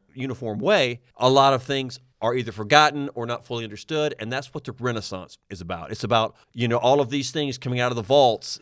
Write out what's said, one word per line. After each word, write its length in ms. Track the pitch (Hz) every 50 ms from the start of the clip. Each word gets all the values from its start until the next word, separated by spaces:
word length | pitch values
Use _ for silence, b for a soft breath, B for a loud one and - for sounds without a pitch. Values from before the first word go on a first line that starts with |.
| _ _ _
uniform 460 | 131 127 135 120 - 123 110 104 -
way, 400 | 135 180 214 185 135 123 120 117 _ _ _ -
a 120 | 120 127
lot 240 | 135 139 135 139 135
of 100 | 123 127
things 360 | - 139 135 131 127 123 - _ _ _ _
are 120 | 107 117 120
either 180 | 131 117 117 101
forgotten 560 | 107 107 104 147 147 151 151 143 147 143 143 -
or 120 | 120 117
not 200 | 117 120 117 -
fully 180 | - 123 117 117
understood, 500 | 107 104 107 - - 160 151 151 151 - -
and 120 | 107 113
that's 220 | 127 135 127 - -
what 100 | - -
the 80 | -
Renaissance 680 | - - 117 123 117 110 98 - 98 92 87 - - _ _ _
is 100 | 101 87
about. 320 | 90 82 90 82 80 69
It's 120 | - - -
about, 320 | 104 117 113 110 - - _ _ _ _
you 140 | 117 123 117
know, 100 | 117 117
all 240 | 113 123 139 147
of 80 | 139 117
these 220 | 143 143 131 127
things 260 | - 160 147 139 127 131
coming 220 | - 131 123 123
out 100 | 123 123
of 60 | 123 117
the 40 |
vaults, 560 | 104 - 135 143 135 120 110 - - - - -